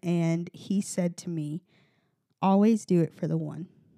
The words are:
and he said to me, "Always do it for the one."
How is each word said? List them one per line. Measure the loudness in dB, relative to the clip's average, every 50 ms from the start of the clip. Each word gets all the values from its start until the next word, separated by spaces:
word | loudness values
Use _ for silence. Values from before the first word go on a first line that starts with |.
| -2
and | -2 0 2 2 0 0 -2 -4 -8 -12
he | -16 -8 -4 -2 -2
said | -2 -2 -4 -2 -2 -2 -4
to | -6 -10 -8
me, | -6 -6 -6 -6 -8 -10 _ _ _ _ _ _ _ _ _ _ _ _ _ _ _ -2 2
"Always | 4 4 6 6 4 4 2 2
do | 2 2 4
it | 2 2 -2
for | -6 -4
the | -4 -2
one." | -4 -4 -6 -10 -12 -14 -14 _ _ _ _ _